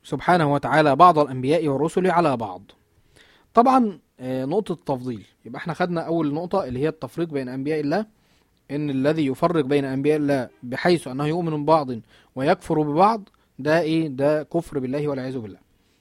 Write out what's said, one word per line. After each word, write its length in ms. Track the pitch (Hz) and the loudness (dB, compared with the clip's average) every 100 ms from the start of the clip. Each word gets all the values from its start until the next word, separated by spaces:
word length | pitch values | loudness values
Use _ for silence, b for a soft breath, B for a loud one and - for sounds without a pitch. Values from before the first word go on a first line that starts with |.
سبحانه 500 | - 139 - 180 147 | -8 -4 2 2 2
وتعالى 440 | 143 127 147 151 135 | 0 2 4 4 8
بعض 220 | 180 156 | 8 8
الأنبياء 500 | 143 127 127 156 156 | 2 0 0 0 0
والرسل 420 | 135 160 - 180 | -2 -2 0 0
على 260 | 170 160 123 | 2 2 0
بعض. 260 | 107 92 101 _ _ _ b b b b b | -4 -10 -18 _ _ _ b b b b b
طبعًا، 440 | - 254 262 220 165 _ - | 4 4 4 2 -4 _ -12
آه، 240 | 127 131 | -6 -4
نقطة 280 | 131 190 202 | -2 -2 -2
التفضيل، 540 | 170 - 131 127 110 - _ | -6 -6 -6 -6 -10 -12 _
يبقى 140 | 113 135 | -18 -12
احنا 160 | 170 | -8
خدنا 260 | 151 180 170 | -4 -2 -2
أول 340 | 143 165 151 | -2 -2 -2
نقطة 300 | 147 175 196 | -2 -2 -2
اللي 160 | 131 123 | -2 -2
هي 80 | 156 | -4
التفريق 400 | 151 127 - 170 | -4 -10 -6 -6
بين 200 | 139 127 | -4 -6
أنبياء 320 | 131 139 156 | -6 -4 -2
الله، 260 | 143 180 220 _ _ _ _ _ - | -2 -2 -4 _ _ _ _ _ -8
إن 200 | 143 147 | -4 -2
الذي 360 | 135 139 160 139 | 0 0 2 0
يفرق 380 | 131 170 170 | 0 0 0
بين 200 | 131 143 | 2 0
أنبياء 320 | 139 135 143 156 | 0 -2 0 0
الله 320 | 143 139 120 _ | 0 -2 -4 _
بحيث 460 | 123 127 175 175 135 | -12 -2 0 0 -2
أنه 180 | 131 151 | -6 -4
يؤمن 360 | 170 170 151 | -2 -4 -2
ببعض 260 | 147 160 131 117 b b b 131 | 2 2 2 -8 b b b -4
ويكفر 460 | 139 180 - 160 | 0 0 0 -2
ببعض، 460 | 151 147 202 226 196 _ _ - | 0 4 4 2 -6 _ _ -8
ده 220 | 139 165 | 0 0
إيه؟ 280 | 156 160 160 | 2 0 -2
ده 340 | 131 143 151 | 0 0 0
كفر 360 | 143 175 - 143 | -2 -4 -4 -6
بالله 300 | 127 143 147 | -4 -4 -4
والعياذ 300 | 135 131 131 | -4 -6 -8
بالله. 320 | 107 85 _ _ _ _ | -10 -16 _ _ _ _